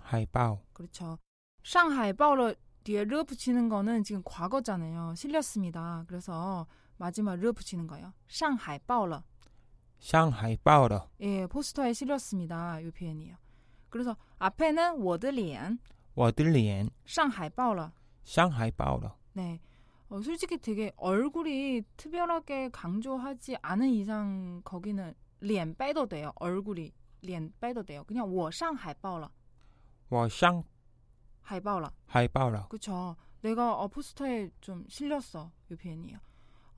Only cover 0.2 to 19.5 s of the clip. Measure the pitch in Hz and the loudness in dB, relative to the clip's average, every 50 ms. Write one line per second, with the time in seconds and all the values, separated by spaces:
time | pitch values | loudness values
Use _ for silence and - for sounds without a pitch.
0.2 | 110 - - 127 123 113 107 98 - - - - 170 175 - - 175 165 160 - | 0 0 2 2 2 2 2 -2 -6 -14 -18 -18 -18 -16 -12 -10 -10 -10 -10 -10
1.2 | - _ _ _ _ _ _ - - - - 349 349 320 277 262 220 202 190 - | -14 _ _ _ _ _ _ -18 -8 4 6 6 6 6 4 4 2 2 4 6
2.2 | 294 302 285 262 240 220 - - - - - - - 214 208 208 208 208 269 302 | 6 6 8 6 6 4 2 -2 -10 -20 -20 -12 -4 -2 0 0 2 2 0 0
3.2 | 330 320 269 - - 254 240 247 233 226 220 202 196 220 233 226 202 - 208 190 | 0 -2 -6 -4 0 2 2 4 4 4 2 2 2 2 2 0 0 0 -4 -6
4.2 | 175 - - - 170 185 247 269 240 233 196 175 165 160 165 170 165 165 165 170 | -6 -8 -6 -6 -4 -2 -2 -2 0 -2 -2 -2 -4 -4 -6 -6 -6 -6 -6 -6
5.2 | - 285 302 311 285 - - 208 190 175 165 170 165 170 170 165 165 - 180 175 | -6 -2 0 0 0 0 -2 -4 -4 -4 -4 -6 -6 -6 -6 -8 -8 -10 -10 -10
6.2 | 180 - 170 160 175 196 190 175 160 - - - _ _ - - 175 175 175 214 | -8 -8 -6 -6 -4 -4 -4 -6 -6 -10 -14 -20 _ _ -12 -8 -6 -6 -2 0
7.2 | 214 202 180 175 196 233 226 - - - 190 170 165 160 147 147 - 185 - - | 0 0 0 0 0 0 0 -2 -6 -8 -6 -6 -8 -8 -10 -12 -14 -16 -18 -20
8.2 | _ - - - 330 302 269 226 - 160 147 143 - - 247 233 202 175 156 127 | _ -14 -4 0 2 2 2 0 -2 -6 -10 -8 -2 0 2 2 2 0 -2 -6
9.2 | - - - - - - - - - - - - _ - _ - - - - 160 | -8 -14 -20 -20 -20 -20 -20 -20 -20 -20 -20 -20 _ -20 _ -18 -2 4 6 6
10.2 | 160 156 120 - 104 113 113 - - 147 151 143 127 113 104 98 - - - - | 6 6 4 2 0 0 0 4 8 10 10 10 10 8 4 0 -2 -8 -10 -6
11.2 | 196 202 196 190 185 180 - 285 285 - - 294 269 240 233 - 277 254 285 262 | -4 -2 -2 -2 -2 -4 -4 -6 -6 -4 -2 -2 0 0 0 -2 -2 -2 -2 -2
12.2 | - - 208 185 170 165 170 165 170 175 165 156 165 165 160 - 175 160 156 156 | -2 -4 -4 -4 -4 -4 -4 -4 -4 -4 -6 -6 -8 -10 -10 -8 -8 -8 -8 -8
13.2 | 156 170 175 - - - - - - - - - - - - 233 247 247 214 - | -10 -14 -16 -20 -20 -20 -20 -20 -20 -20 -20 -20 -16 -10 -6 -4 -4 -4 -6 -6
14.2 | - _ - - 190 190 - - 320 311 302 330 339 349 339 277 202 180 170 170 | -12 _ -4 -2 0 0 2 4 4 4 6 6 4 4 2 2 2 2 2 2
15.2 | 233 269 285 247 202 160 139 101 139 185 233 240 - - - - - - - 131 | 0 0 0 0 0 -2 -2 -4 -4 -4 -4 -4 -6 -12 -20 -20 -20 -6 0 4
16.2 | 123 117 113 - 151 165 160 131 110 104 101 98 104 - - - - - - 349 | 4 4 6 6 6 6 8 6 6 4 2 0 -2 -4 -6 -10 -12 -2 0 2
17.2 | 302 277 226 196 160 151 - - 254 240 208 180 156 160 - - - - - - | 2 2 2 -2 -6 -6 -2 0 0 2 2 0 -4 -6 -12 -18 -20 -20 -20 -20
18.2 | - - - 151 175 180 143 117 110 120 - - - 69 67 - - - - - | -16 0 4 4 4 6 4 2 0 0 0 0 0 0 0 0 -2 -6 -10 -14
19.2 | - - - 196 185 175 | -20 -14 -10 -8 -8 -8